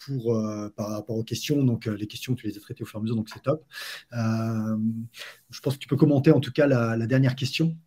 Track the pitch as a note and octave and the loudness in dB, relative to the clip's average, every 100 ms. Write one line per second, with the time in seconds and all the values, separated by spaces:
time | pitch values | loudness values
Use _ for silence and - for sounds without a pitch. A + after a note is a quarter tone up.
0 | - C3+ A2+ A2+ A2 G#2+ G#2 - G#2 G#2+ | -8 -2 0 2 0 -4 -6 -6 -6 -4
1 | G#2+ A2+ A2+ A2+ - C#3+ C3 A2+ A2 G2+ | -4 -4 -4 -4 0 4 4 2 0 -4
2 | G#2+ - - A#2+ G#2 G2+ - - A2 - | -4 -6 -4 -4 -4 -8 -10 -10 -10 -6
3 | A2 A2+ G#2+ - C3 D#3 - - - - | -2 -2 -4 -4 -2 -2 -4 -14 -12 -12
4 | - A#2 A2+ A2+ A2+ A2+ A2 G#2+ A2 A2+ | -10 -2 0 0 0 0 0 0 0 -2
5 | A#2 - - - _ - C#3 C3 - C3 | -6 -12 -16 -18 _ -6 -4 -4 -2 0
6 | C3+ C#3 D3 C#3 - C#3 C#3+ B2 A2+ A2+ | 2 4 6 6 4 2 4 4 2 0
7 | A2+ C3 C3+ C3 B2+ - E3 D#3+ | 2 4 4 2 -2 0 0 0